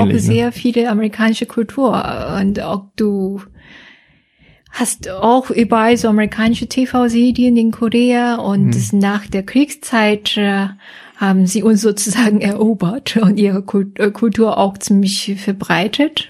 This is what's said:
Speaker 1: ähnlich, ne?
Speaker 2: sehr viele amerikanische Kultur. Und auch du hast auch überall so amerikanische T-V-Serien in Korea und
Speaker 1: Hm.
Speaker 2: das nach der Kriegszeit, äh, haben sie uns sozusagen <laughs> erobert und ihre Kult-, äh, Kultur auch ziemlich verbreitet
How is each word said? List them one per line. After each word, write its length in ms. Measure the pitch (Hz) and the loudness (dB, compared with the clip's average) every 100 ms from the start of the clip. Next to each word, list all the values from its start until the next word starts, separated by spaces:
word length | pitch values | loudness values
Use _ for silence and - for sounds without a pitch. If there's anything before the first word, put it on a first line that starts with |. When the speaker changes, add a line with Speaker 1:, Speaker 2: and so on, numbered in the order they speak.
Speaker 1:
ähnlich, 120 | 208 208 | 2 2
ne? 60 | |
Speaker 2:
sehr 300 | 196 226 240 | 2 2 0
viele 360 | - 247 233 240 | -2 -2 0 0
amerikanische 580 | 208 220 214 220 220 233 | 0 -2 0 0 0 -4
Kultur. 540 | - 220 - 262 196 - 120 113 180 | -4 -4 0 0 0 -4 -8 -6 -2
Und 220 | 196 202 | -2 -2
auch 240 | 156 190 - - | -6 -8 -8 -4
du 460 | 214 202 190 196 196 - - - - _ _ _ _ _ _ _ _ | -2 -2 -4 -6 -14 -20 -20 -20 -20 _ _ _ _ _ _ _ _
hast 400 | - 233 - - | -8 -6 -6 -10
auch 400 | 190 214 254 254 | -2 2 2 0
überall 480 | 226 233 226 226 240 | -2 0 2 2 2
so 100 | 226 | 2
amerikanische 580 | 214 214 - 226 233 233 | 0 0 0 -2 -2 -4
T-V-Serien 880 | - 254 247 240 233 247 240 247 233 | -2 -2 0 0 2 2 2 2 2
in 140 | 226 | 2
Korea 640 | 220 226 233 247 240 240 233 | 0 0 2 2 2 0 -2
und 300 | 190 196 196 | -2 0 2
Speaker 1:
Hm. 60 | |
Speaker 2:
das 220 | 117 - | 0 0
nach 320 | 202 196 202 202 | 0 0 -2 -4
der 180 | 196 | -6
Kriegszeit, 920 | 190 254 294 - - 233 214 208 208 226 | -2 0 0 -4 -4 0 2 0 -2 0
äh, 300 | 202 196 196 - - - - - | 0 0 -4 -8 -20 -20 -18 -4
haben 320 | 196 190 185 | 0 2 2
sie 160 | 220 | 2
uns 180 | 220 214 | 2 4
sozusagen 600 | 220 208 220 220 226 208 | 2 0 -2 0 2 2
<laughs> 0 | |
erobert 760 | 208 202 220 220 175 247 - 226 | 0 0 0 0 -2 -4 -2 4
und 200 | 202 208 | 4 4
ihre 240 | 202 196 | 2 0
Kult-, 360 | 196 196 196 - | -2 -2 -2 -2
äh, 120 | 208 | -2
Kultur 460 | 208 233 208 220 - | 0 0 2 0 2
auch 200 | 196 196 | 0 -2
ziemlich 580 | - 202 196 196 - 196 | 0 2 2 -2 -6 -6
verbreitet 920 | 208 196 - 170 208 - 302 311 | -4 -4 -2 -2 0 0 0 -2